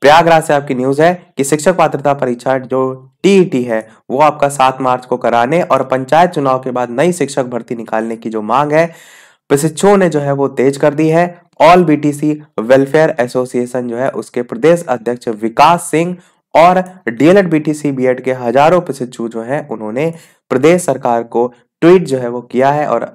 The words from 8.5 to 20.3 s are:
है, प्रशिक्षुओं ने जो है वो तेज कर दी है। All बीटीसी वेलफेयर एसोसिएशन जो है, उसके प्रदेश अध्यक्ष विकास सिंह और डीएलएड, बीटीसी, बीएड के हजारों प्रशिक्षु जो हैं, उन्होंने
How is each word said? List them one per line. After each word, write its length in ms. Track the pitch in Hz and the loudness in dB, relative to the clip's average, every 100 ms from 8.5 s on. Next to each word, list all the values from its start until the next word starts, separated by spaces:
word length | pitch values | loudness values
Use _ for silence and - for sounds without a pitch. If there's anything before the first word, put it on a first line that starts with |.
| 120 147 | 0 2
है, 140 | 151 165 165 - - _ _ _ | 0 0 -4 -20 -20 _ _ _
प्रशिक्षुओं 460 | 143 156 160 196 202 | 0 0 0 2 4
ने 120 | 185 | 2
जो 100 | 151 | 0
है 140 | 143 | -2
वो 140 | 139 139 | -2 -2
तेज 280 | 139 127 139 | 0 0 2
कर 160 | 151 | -2
दी 140 | 143 160 | 0 0
है। 160 | 160 175 175 _ _ | 2 0 -4 _ _
All 220 | 151 180 170 | 6 6 4
बीटीसी 480 | 147 147 143 151 151 151 - | 0 0 -2 -4 -4 -8 -10
वेलफेयर 540 | 110 131 135 156 160 - | 2 2 4 2 0 0
एसोसिएशन 680 | 120 127 127 123 123 127 123 | -4 -2 -4 -4 -4 -6 -6
जो 100 | 117 | -6
है, 120 | 135 | -6
उसके 300 | 127 117 - | -6 -10 -8
प्रदेश 420 | 120 117 143 170 - | -8 0 2 2 0
अध्यक्ष 420 | 123 113 123 - 107 | -6 -4 -6 -6 -6
विकास 460 | 110 113 151 170 | -6 2 2 2
सिंह 320 | - 151 170 180 _ _ _ | -2 -4 -4 -6 _ _ _
और 300 | 143 170 185 185 - - | 4 4 4 -2 -8 -10
डीएलएड, 400 | 117 143 196 185 | 0 4 4 2
बीटीसी, 420 | 156 151 151 151 | -2 -2 -4 -6
बीएड 320 | 135 127 127 | -2 -2 -2
के 100 | 127 127 | -4 -4
हजारों 460 | 120 123 147 175 | -2 2 4 2
प्रशिक्षु 460 | 170 - 123 - 117 | -2 -10 -10 -8 -8
जो 120 | 113 | -8
हैं, 240 | 113 143 147 | -6 -8 -8
उन्होंने 440 | 110 107 113 160 165 _ | -12 -8 -4 -4 -6 _